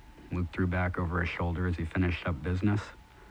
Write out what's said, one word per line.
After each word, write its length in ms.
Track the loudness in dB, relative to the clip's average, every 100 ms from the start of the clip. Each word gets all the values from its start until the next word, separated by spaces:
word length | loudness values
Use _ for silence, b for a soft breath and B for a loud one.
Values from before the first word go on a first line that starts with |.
| -8 -18 -6
Luke 200 | -2 -2
threw 160 | 0 2
back 320 | 2 0 0
over 220 | 0 0
his 80 | -2
shoulder 380 | -2 -2 0 0
as 100 | 0
he 80 |
finished 420 | -2 2 2 2 -2
up 160 | -2
business. 520 | 0 2 4 2 -2 -14 -20 B B